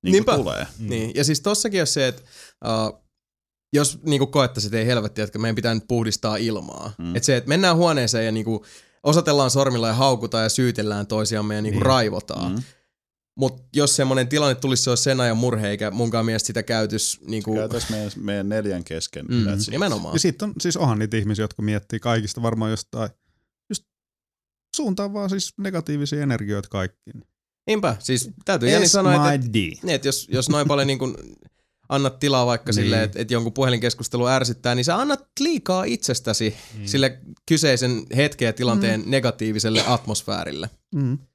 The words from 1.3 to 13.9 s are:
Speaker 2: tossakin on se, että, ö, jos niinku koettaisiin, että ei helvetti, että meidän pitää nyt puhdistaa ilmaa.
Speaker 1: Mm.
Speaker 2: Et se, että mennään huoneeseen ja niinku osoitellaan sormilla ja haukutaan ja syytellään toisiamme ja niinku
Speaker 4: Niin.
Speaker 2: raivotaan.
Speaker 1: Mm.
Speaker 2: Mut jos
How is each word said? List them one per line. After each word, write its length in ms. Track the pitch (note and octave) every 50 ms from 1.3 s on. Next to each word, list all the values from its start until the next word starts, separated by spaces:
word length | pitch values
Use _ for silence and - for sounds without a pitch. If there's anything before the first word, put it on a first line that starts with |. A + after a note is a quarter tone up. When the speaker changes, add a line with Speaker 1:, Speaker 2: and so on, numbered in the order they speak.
| D#3 C#3
Speaker 2:
tossakin 400 | - G3+ G#3 G#3 - A#3 G3 F#3
on 60 | D#3+
se, 200 | - - D3+ C3+
että, 140 | B2+ B2 - - _ - - - - _ _ -
ö, 320 | A2+ A2 A2 A2 G#2+ - _ _ _ _ _ _ _ _ _ _ _ _ _ _ _ -
jos 260 | C#3+ D3 C#3 - - -
niinku 240 | D#3+ D3 C3+ C#3
koettaisiin, 420 | B2+ - D3 C3 A#2+ - A2 G#2 G#2
että 100 | G#2+ A2+
ei 80 | A2
helvetti, 340 | A#2+ B2 A#2 G#2 G#2 - G#2+
että 180 | G#2+ G#2 - G#2
meidän 160 | A2 A2+ A2
pitää 180 | G#2+ A2 A#2 A2+
nyt 140 | A2 -
puhdistaa 480 | - B2 A#2 A2+ A2 G#2 - - A2 G#2+
ilmaa. 540 | G2+ A2+ A2+ A2 G2 D#2+ C#2 C2+ C#2 D#2+ A2 G#2
Speaker 1:
Mm. 180 | - E2+ F2 F2
Speaker 2:
Et 80 | A#2 -
se, 140 | - C3+
että 100 | A#2+ A#2+ B2+
mennään 280 | D3 F3+ G3 F#3 E3+
huoneeseen 480 | E3 F3 E3+ D#3 C#3 A#2+ G#2+ A2+ A2+ A2+
ja 60 | A2+
niinku 340 | G#2+ A2 G#2+ A2+ A2+ G#2 - - - - - _ _ _ -
osoitellaan 480 | D3 D3+ E3+ E3 D#3+ C#3+ C#3+ C3+ B2+
sormilla 360 | B2 C#3 C#3 C3+ B2 A#2 A2+
ja 60 | A2+ A2
haukutaan 500 | B2 C3+ C#3 B2+ A2 A2 G#2+ - A2+ A2
ja 60 | A2+
syytellään 580 | - - B2+ B2 G#2 G#2+ G#2+ G#2+ G#2 G#2 G2+
toisiamme 480 | - A2+ A2 G#2+ G2+ A2+ G#2+ G#2 G#2 G#2+
ja 60 | G#2+
niinku 180 | G#2+ G#2+ G#2 G2
Speaker 4:
Niin. 60 | -
Speaker 2:
raivotaan. 680 | B2+ C3 B2+ A#2 G#2+ F#2+ F#2+ - - - - - -
Speaker 1:
Mm. 120 | F#2+ A#2 B2+ - _ _ _ _ _ _ _ _ _ _ _ _ _ -
Speaker 2:
Mut 260 | C3+ C3 C3 - - _ -
jos 200 | C#3+ C#3+ C#3